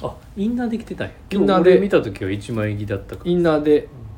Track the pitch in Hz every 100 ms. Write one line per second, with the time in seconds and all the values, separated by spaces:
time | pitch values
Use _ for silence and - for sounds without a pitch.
0 | - - - 208 214 240 240 220 - 190
1 | - - - 202 196 185 175 185 196 196
2 | 107 98 95 104 - 113 107 104 101 98
3 | - - 175 175 170 151 151 147 - 127
4 | 110